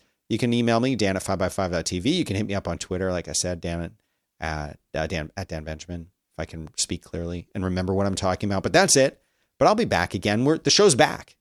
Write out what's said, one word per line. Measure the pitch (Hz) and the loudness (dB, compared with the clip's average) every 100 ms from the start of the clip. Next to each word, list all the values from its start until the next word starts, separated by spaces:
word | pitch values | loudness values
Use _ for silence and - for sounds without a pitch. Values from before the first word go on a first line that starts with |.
| _ _ - | _ _ -6
You | 113 | -2
can | 120 | 2
email | 120 117 113 | 2 2 2
me, | 127 117 | 2 0
dan | 98 95 | 0 0
at | |
five | - 95 | -2 -2
by | 92 | -2
five | - 92 | -2 -2
dot | 87 - | -2 -2
T | 90 | -2
V. | 104 | 0
You | 180 - | 0 0
can | 98 | -2
hit | 104 | -2
me | |
up | 98 90 | -4 -4
on | 85 | -6
Twitter, | - 90 95 | -6 -2 -2
like | 90 80 | -2 -4
I | |
said, | - 90 85 | -4 -2 -4
Dan | 87 85 85 - _ _ _ - | -4 -6 -8 -12 _ _ _ -10
at, | 80 76 73 - _ | -6 -6 -8 -12 _
uh, | 76 78 | -6 -4
Dan, | 82 78 - | -4 -6 -10
at | 92 | -10
Dan | 82 | -10
Benjamin, | 78 78 - 87 | -8 -12 -10 -12
if | 85 _ _ - | -12 _ _ -10
I | 82 | -10
can | 82 78 - | -10 -12 -6
speak | - 87 | -6 -6
clearly | - 87 85 87 - 104 | -8 -8 -6 -8 -8 -6
and | |
remember | 92 90 92 | -2 -2 0
what | 95 98 | 0 0
I'm | 92 | 0
talking | 95 90 104 | -2 -2 -2
about. | 95 | -2
But | 92 | 2
that's | 165 190 139 | 4 6 4
it. | 135 - _ _ _ - | 4 0 _ _ _ 2
But | 160 | 4
I'll | 220 | 4
be | |
back | 208 87 87 | 2 2 0
again. | 98 104 107 135 | 0 0 2 2
We're, | 165 | 2
the | - | 2
show's | - 208 123 | 6 6 6
back. | 147 113 - _ | 4 2 -12 _